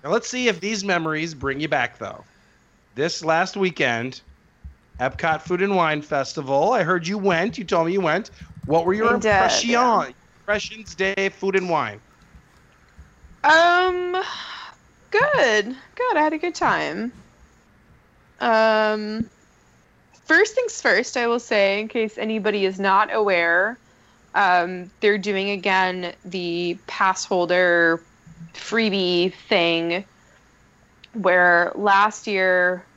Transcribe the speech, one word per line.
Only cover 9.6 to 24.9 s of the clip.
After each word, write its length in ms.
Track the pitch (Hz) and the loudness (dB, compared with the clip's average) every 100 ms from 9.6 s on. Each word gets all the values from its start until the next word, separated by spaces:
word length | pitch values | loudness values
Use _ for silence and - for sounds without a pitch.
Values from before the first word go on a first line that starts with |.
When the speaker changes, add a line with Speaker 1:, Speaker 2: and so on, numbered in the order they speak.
| 233 | 0
Speaker 2:
yeah. 400 | 233 247 208 135 - _ _ | 2 4 2 0 -10 _ _
Speaker 1:
impressions, 560 | - 208 - 220 196 | -4 -4 -4 -14 -18
day, 340 | 160 190 196 196 | -4 -2 0 -4
food 260 | - 196 | -2 -2
and 140 | 190 180 | 0 0
wine? 300 | 156 117 104 _ _ _ - _ _ _ _ _ - - _ - - | -2 -2 -8 _ _ _ -20 _ _ _ _ _ -20 -20 _ -20 -2
Speaker 2:
Um, 720 | 294 320 349 349 370 359 359 370 403 - - - - - _ _ _ | 4 6 6 4 2 -2 -4 -4 -6 -12 -14 -16 -18 -20 _ _ _
good. 540 | 403 571 554 262 214 202 262 - | 0 2 2 4 2 -2 -10 -16
Good. 220 | - 494 349 | -4 0 2
I 40 | |
had 120 | 311 | 0
a 40 | 311 | 0
good 180 | 349 | -6
time. 560 | 320 294 170 151 175 233 - - _ _ _ _ _ _ _ _ _ _ _ | -2 -2 0 -4 -6 -8 -12 -20 _ _ _ _ _ _ _ _ _ _ _
Um, 880 | 240 220 220 214 214 214 214 214 226 _ _ _ _ _ _ _ _ _ | 0 4 4 2 0 -2 -6 -6 -8 _ _ _ _ _ _ _ _ _
first 300 | - 320 415 | 0 2 4
things 260 | - 480 - | 0 -4 -2
first, 340 | 247 190 247 254 | 0 0 0 -2
I 100 | 233 | 0
will 120 | 233 | -2
say, 400 | - 214 196 202 | 0 2 2 0
in 80 | 220 | -4
case 300 | 240 220 - | -4 -4 -4
anybody 480 | 220 220 202 208 | -4 -2 -2 0
is 140 | 190 190 | -2 0
not 340 | 196 196 214 | 2 2 2
aware, 640 | 220 208 175 170 170 208 247 _ _ _ _ _ | 0 2 2 4 2 2 -4 _ _ _ _ _
um, 560 | - 196 180 175 180 180 | 0 4 4 0 -6 -12